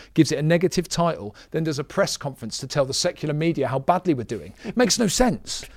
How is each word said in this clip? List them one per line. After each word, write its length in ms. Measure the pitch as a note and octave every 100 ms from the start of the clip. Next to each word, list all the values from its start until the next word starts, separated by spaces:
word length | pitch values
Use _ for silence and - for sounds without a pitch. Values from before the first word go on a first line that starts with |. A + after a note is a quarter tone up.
| -
gives 180 | - C#3+
it 60 | C#3+
a 20 |
negative 460 | D3+ E3+ F3 F3+ E3+
title, 460 | - E3+ E2 G#2 - -
then 120 | D#3+
does 160 | D#3+ D3
a 40 |
press 320 | C#3+ F#3 F3+ -
conference 400 | C#3+ C3 A2+ -
to 80 | C3+
tell 180 | D3+
the 80 | C3+
secular 400 | - F3 - D#3
media 340 | D3 E3+ D3 A#2+
how 100 | C3+
badly 340 | C3+ F3+ F3+
we're 100 | C3
doing? 300 | G#2+ G#2+ E2+ -
It 100 | A3 A3+
makes 200 | A3 -
no 80 | G#3
sense. 580 | - B3 C3+ - - -